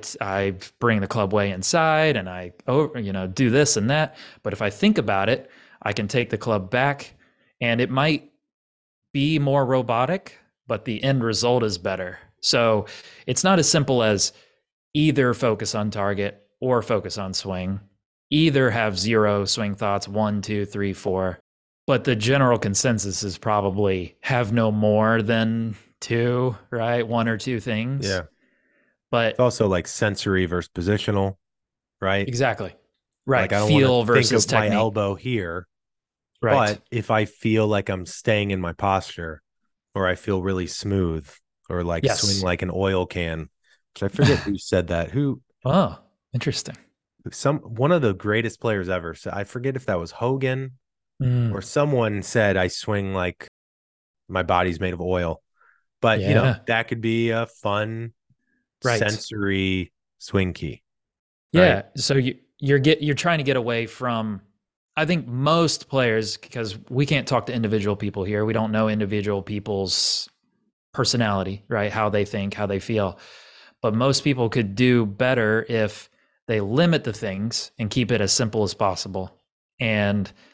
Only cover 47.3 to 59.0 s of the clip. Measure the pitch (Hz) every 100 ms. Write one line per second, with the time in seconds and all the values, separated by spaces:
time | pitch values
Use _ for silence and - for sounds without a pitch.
47.3 | - 139 147 - 113 143 175 120 90 104
48.3 | 107 113 - 117 101 90 92 82 78 -
49.3 | 95 98 127 131 131 - 90 85 - 120
50.3 | 135 131 131 135 131 _ _ _ - 131
51.3 | 123 117 104 - 147 143 131 110 101 92
52.3 | 120 101 95 92 - - 104 98 95 90
53.3 | - - _ _ _ _ _ _ _ -
54.3 | 92 90 90 92 82 92 87 87 90 85
55.3 | 82 _ _ _ _ _ _ 117 110 95
56.3 | 113 127 - - 113 117 113 113 113 117
57.3 | 113 113 - 107 101 107 113 117 - _
58.3 | _ _ _ _ _ 127 117